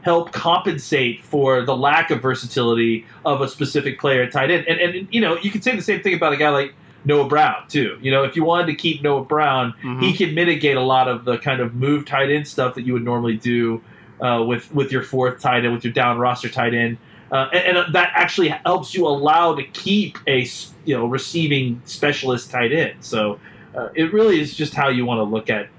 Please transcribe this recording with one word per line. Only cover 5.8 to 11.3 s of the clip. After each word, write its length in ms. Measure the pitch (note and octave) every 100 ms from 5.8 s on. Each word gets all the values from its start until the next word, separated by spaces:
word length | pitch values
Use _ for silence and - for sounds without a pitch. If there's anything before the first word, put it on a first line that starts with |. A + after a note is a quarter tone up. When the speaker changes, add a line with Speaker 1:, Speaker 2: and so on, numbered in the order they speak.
Speaker 1:
same 200 | D#3+ -
thing 120 | G3
about 180 | E3+ D#3+
a 40 | C#3+
guy 120 | D3+
like 240 | C#3+ C#3 - - - C#3+
Noah 220 | D3 C3+
Brown, 400 | D3 D3 - -
too. 280 | D3+ A2 -
You 100 | C3
know, 120 | C3+
if 120 | C3+ E3
you 80 |
wanted 240 | D#3+ F3 E3
to 80 | D3
keep 260 | E3+ C#3+
Noah 220 | D3 C#3
Brown, 500 | B2+ D3+ D3 C3 A#2+ -
Speaker 2:
Mm-hmm. 180 | C3 B2+
Speaker 1:
he 120 | D#3
can 200 | E3+ E3+
mitigate 420 | D3+ E3+ D3+ C#3+ C3
a 60 |
lot 260 | C3 C3 B2+
of 160 | A#2
the 120 | B2